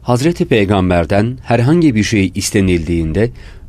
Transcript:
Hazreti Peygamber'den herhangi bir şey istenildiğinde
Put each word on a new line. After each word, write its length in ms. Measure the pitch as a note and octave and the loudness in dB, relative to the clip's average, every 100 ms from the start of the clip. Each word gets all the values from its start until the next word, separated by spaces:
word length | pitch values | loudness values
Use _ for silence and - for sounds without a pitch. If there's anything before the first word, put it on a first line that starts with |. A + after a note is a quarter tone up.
Hazreti 440 | - B2 D3 F3 F3 | 0 0 0 -2 0
Peygamber'den 920 | A#2 G2 G2+ F#2 F2 E2+ G2 G#2+ B2+ | 2 2 0 2 0 0 0 0 -6
herhangi 520 | - A#2+ B2 E3+ D#3+ A2 | -2 0 2 4 2 2
bir 80 | |
şey 280 | G2+ A2 F#2+ G2 | 0 0 0 -2
istenildiğinde 960 | - G#2+ F#2+ F2 D#2 E2+ D#2+ D#2+ A#2+ - - - | -2 0 2 0 0 -2 -2 0 -2 -4 -20 -20